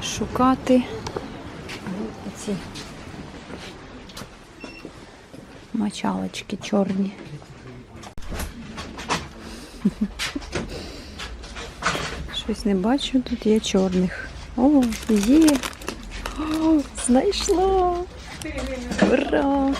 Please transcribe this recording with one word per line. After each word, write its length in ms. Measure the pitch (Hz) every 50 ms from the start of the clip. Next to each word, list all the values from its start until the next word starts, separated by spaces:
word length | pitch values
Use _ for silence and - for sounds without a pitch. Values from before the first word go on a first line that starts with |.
| -
шукати 800 | - - - 220 - - - 254 254 262 254 - - 254 254 247 - - - - - - - - - - - - - - - - - - - - 214 185 190 220 220 - - - 208 190 -
ці 180 | - - 202 170 - - - - - - - - - - - - - - - - - - - - - - - - - - - - - - - - - - - - - - - - - - - - - - - - - - - - - - - - - - - - - - -
мочалочки 840 | 226 208 208 - - - 196 190 185 190 190 - - - - - 190
чорні. 540 | - - - 202 196 190 196 190 196 190 - - - - 147 147 - - 143 - - 131 123 120 123 - 110 113 110 - - - - - - - - - - 240 226 - - - - - - - - - 240 254 - - - - - - - - - - - - - 208 - - 214 202 - - - - - 285 - - - - - - - - - - - - - - - - - - - - - - - - - - - - - - - - - - - - - - -
Щось 300 | - - - 214 - -
не 100 | 208 202
бачу, 460 | 190 180 220 254 285 - - - 262
тут 240 | 247 - 247 220 -
є 140 | 214 214 220
чорних. 680 | 220 - - 196 190 190 185 185 180 185 - - - - - - - - - -
О, 260 | 240 277 302 277 254 233 220 - - -
є! 480 | 220 208 202 214 262 311 320 311 294 262 - - - - - - - - - - - - - - - - 302 311 311 320
О, 180 | 320 320 320 302 269 - - - -
знайшла! 880 | 285 240 254 320 403 381 - - 381 392 330 370 381 381 381 359 359 349 349 359 370 - - - - - - - 311 294 277 262 262 262 254 - - - - - -
Ура! 640 | 226 269 277 285 302 294 285 277 277 277 277 269 277 -